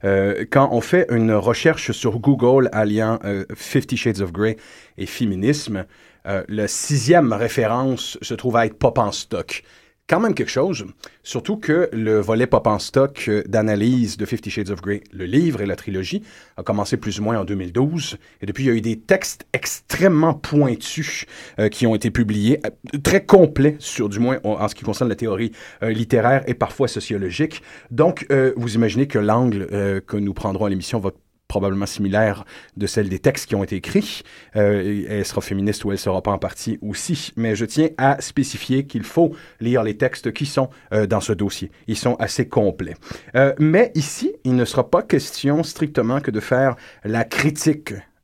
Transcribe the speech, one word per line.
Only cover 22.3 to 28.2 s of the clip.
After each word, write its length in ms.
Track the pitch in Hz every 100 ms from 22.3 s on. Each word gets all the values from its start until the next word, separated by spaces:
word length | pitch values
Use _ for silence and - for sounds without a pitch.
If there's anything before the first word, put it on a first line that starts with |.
| 107 104 147 -
euh, 320 | - - 147
très 200 | 147 190
complets, 520 | 196 196 160 147 139 147
sur, 320 | - - 104
du 80 | 101
moins 220 | 120 131
en, 100 | 107
en 140 | 104 104
ce 60 |
qui 100 | -
concerne 260 | - 101 123
la 60 | 104
théorie, 360 | 113 95 113 113 - -
euh, 80 | 110
littéraire 520 | 113 113 120 110 135 131
et 80 | 123
parfois 320 | 113 - 131
sociologique. 760 | - - 104 95 85 156 - - - -
Donc, 340 | 120 165 -